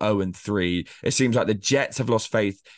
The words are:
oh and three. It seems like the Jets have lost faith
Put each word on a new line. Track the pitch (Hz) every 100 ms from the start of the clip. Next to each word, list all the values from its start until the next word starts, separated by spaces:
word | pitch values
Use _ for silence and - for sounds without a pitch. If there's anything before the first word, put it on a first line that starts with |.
oh | 107 101
and | 92 90
three. | - 101 90 87 - -
It | -
seems | - 127 117
like | 107
the |
Jets | 104 - 139 - -
have | 120
lost | 113 -
faith | 113 101 98 -